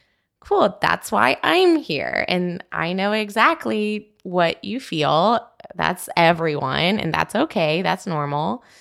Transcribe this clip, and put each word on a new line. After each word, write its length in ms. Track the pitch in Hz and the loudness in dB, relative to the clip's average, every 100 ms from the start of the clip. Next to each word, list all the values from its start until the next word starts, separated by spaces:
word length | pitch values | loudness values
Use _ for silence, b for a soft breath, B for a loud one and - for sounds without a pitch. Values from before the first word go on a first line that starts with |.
| _ _ _ _ | _ _ _ _
cool, 360 | - 403 202 - | -2 2 2 0
that's 320 | 160 170 - | -2 -2 -2
why 240 | 208 240 - | 2 2 2
I'm 340 | - 339 370 320 | 2 4 4 2
here. 480 | 262 143 65 - - | 0 -4 -4 -2 -2
And 380 | 180 180 170 - | -2 -2 -6 -8
I 220 | - 165 | -6 -4
know 180 | 185 202 | -2 -2
exactly 1000 | 214 208 214 262 320 240 214 208 214 - _ | -2 -2 2 2 2 -2 -2 -2 -4 -10 _
what 420 | 190 180 170 - | -6 0 0 0
you 160 | 196 233 | -8 -8
feel. 680 | - 160 143 151 196 226 - _ - | -6 -2 2 4 4 2 -2 _ -14
That's 340 | 170 160 180 - - | -4 -2 -2 -4 4
everyone, 840 | 165 170 165 143 131 139 170 214 | 4 4 0 -2 -2 0 0 0
and 140 | 160 | 0
that's 220 | 156 160 | -2 -2
okay. 480 | 202 320 208 156 160 | -2 -2 0 0 0
That's 240 | 175 180 196 | -2 -2 -4
normal. 580 | 156 143 147 165 247 b b | -4 -2 -2 -4 -6 b b